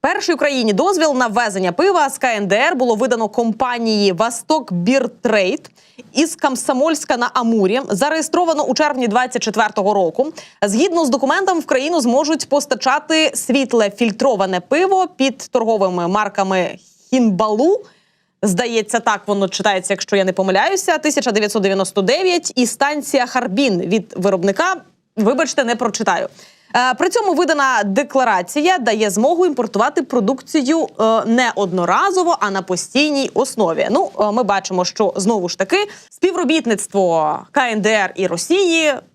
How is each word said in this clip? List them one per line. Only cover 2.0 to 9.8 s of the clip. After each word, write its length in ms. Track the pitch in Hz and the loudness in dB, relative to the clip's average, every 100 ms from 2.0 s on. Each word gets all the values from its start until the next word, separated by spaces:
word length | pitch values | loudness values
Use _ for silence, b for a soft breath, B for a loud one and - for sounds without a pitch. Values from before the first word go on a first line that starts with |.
| 277 | 0
з 80 | - | 0
К 100 | 254 220 | -2 -2
Н 120 | 202 | 0
Д 80 | 202 | 2
Р 200 | 285 311 | 2 2
було 200 | 247 214 | 0 0
видано 340 | 254 233 220 | 0 0 -2
компанії 840 | 220 233 214 254 240 233 214 202 | -2 -2 -2 -4 -2 -2 2 2
«Восток 640 | 175 226 233 - 311 - | 2 -2 -2 -2 -2 0
Бір 360 | 175 175 269 240 | -2 0 0 0
Трейд» 600 | - 240 214 185 262 - B B B - | -4 0 2 0 -2 -10 B B B -8
із 220 | 247 311 - | -2 -2 0
Комсомольська 800 | 285 254 - 262 302 311 - 247 | -2 -2 -2 0 0 -2 -2 -2
на 120 | 240 | -2
Амурі. 480 | - 233 226 185 233 277 | -2 0 2 2 0 -2
Зареєстровано 760 | 185 285 320 320 330 349 302 | -2 0 0 -2 0 0 0
у 100 | 285 | 0
червні 340 | 254 302 262 240 | 0 0 0 0
двадцять 360 | 214 254 240 | 0 -2 -4
четвертого 500 | 220 208 214 214 | -4 0 0 0